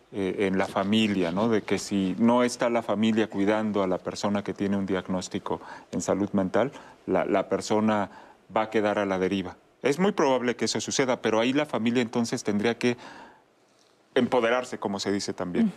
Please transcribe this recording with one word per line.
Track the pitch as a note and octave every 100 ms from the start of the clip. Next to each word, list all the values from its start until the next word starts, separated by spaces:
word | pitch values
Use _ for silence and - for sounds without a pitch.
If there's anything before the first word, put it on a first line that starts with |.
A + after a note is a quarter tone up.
| _
eh, | G#2+ F#2 G2 F#2+
en | F#2+
la | F#2+
familia, | G#2 G2 A2 A2 F#2+ E2
¿no? | F#2 A#2
De | G#2+
que | - G2
si | - G2+ F#2 F2+
no | A#2 B2
está | B2 - B2
la | A#2
familia | A2 G#2 A2 A2 G#2
cuidando | G2+ G2 G#2+ G#2+ G2+
a | F#2
la | F2+
persona | - - G#2 G2+
que | G2
tiene | - G2+ G2
un | G2
diagnóstico | F#2+ F#2 F#2 - G2+ - F2+ - - -
en | -
salud | F#2+ F#2 G2+
mental, | G2+ F#2+ G2+ C3 - - - -
la, | F#2 -
la | G2 -
persona | F#2+ - G#2+ A2 G#2+ F#2+ - - - - A2
va |
a | G#2+
quedar | A2+ G#2 G#2
a | G2
la | F#2
deriva. | F#2 G2 F2 - _ _
Es | - D3
muy | G3
probable | G3+ C#3+ B2+ B2 A#2
que | A2+
eso | -
suceda, | - A#2+ B2+ A#2
pero | A2+ A2
ahí | A#2+
la | C#3 D3
familia | A#2 A#2 B2
entonces | A#2 B2 A#2 C3
tendría | - G2+ A2+ A2+
que | B2 A#2+ - - - - _ _ _ _ _ _ _
empoderarse, | C3+ A#2 B2+ A#2 B2 B2 A2
como | G#2+ G2
se | G2+
dice | G2+ -
también, | - F2+ G2+ G3+